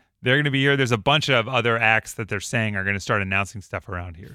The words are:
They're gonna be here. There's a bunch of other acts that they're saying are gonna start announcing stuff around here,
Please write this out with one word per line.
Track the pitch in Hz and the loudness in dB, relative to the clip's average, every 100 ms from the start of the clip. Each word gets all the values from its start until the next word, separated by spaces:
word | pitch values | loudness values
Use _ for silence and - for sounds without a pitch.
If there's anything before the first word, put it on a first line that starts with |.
| _ _ | _ _
They're | 123 139 | 0 2
gonna | 147 | 2
be | 135 | 2
here. | 139 139 | 2 2
There's | 123 | 2
a | 120 | 2
bunch | 139 151 143 | 2 2 4
of | 123 110 | 2 2
other | 127 117 113 | 0 0 2
acts | 113 110 - | 4 2 0
that | - 107 | -10 -6
they're | 104 | -6
saying | - 120 107 101 | -2 -2 0 -2
are | 95 | -2
gonna | 101 | -4
start | - 107 | 0 0
announcing | 95 98 98 101 | 0 -2 -4 -8
stuff | - 92 - | -10 -12 -8
around | 90 90 87 | -8 -8 -12
here, | - | -16